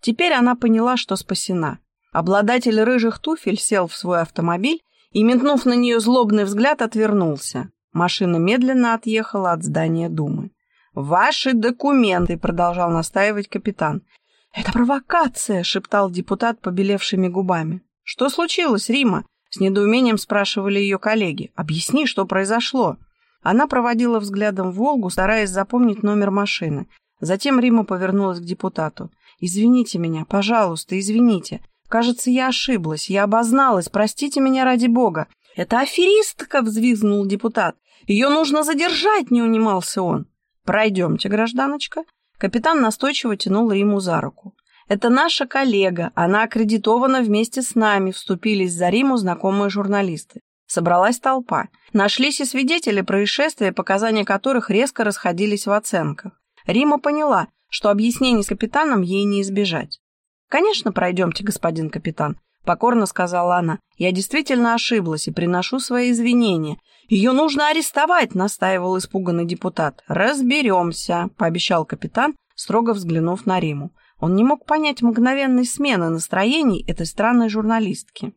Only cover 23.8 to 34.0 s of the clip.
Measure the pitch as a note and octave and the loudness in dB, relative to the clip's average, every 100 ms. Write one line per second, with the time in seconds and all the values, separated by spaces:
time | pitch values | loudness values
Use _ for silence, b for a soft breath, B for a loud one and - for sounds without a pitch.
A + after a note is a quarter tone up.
23.8 | A#3+ A#3 A#3+ A3+ G#3 G3 G#3+ F#3+ F#3 F#3 | 0 0 2 0 -2 -2 -2 -2 -4 -2
24.8 | C4 C#4+ F#3 F3+ F#3+ A3 G3+ F#3 G3 B3 | 0 0 -2 0 2 2 0 -2 0 2
25.8 | B3 G#3 G#3 G#3 G3+ G3 G3+ - E3 C#3+ | 2 2 0 2 2 0 -2 -4 -4 -4
26.8 | - b _ _ D#3 G3 C#4 C4+ B3 A#3 | -8 b _ _ -4 -2 2 2 4 4
27.8 | G#3+ F#3 F#3 G3 G3 F3 F3 F3+ F#3 - | 2 -2 0 0 0 -4 -8 -6 -6 -4
28.8 | D#3 - E3+ _ b b F3+ F#3 A3+ B3+ | -6 -6 -18 _ b b -6 2 4 4
29.8 | A3+ F3 E3+ D#3+ D#3+ G3+ G3+ A#3 G3 E3 | 2 -2 -2 -4 -2 -2 2 2 2 -2
30.8 | - F#3 G3 A3 A#3+ G3 D#3+ E3 - _ | -6 -6 -2 4 4 2 -4 -14 -16 _
31.8 | _ A3+ A#3 A#3+ - B3+ C4 B3 - A#3 | _ 0 0 -2 0 0 0 -2 -2 -2
32.8 | D#3+ D#3 - G3 G3+ A3 A#3 C4 C4+ G3+ | -2 -6 -4 0 2 2 2 2 4 2
33.8 | E3+ G3+ | 0 -2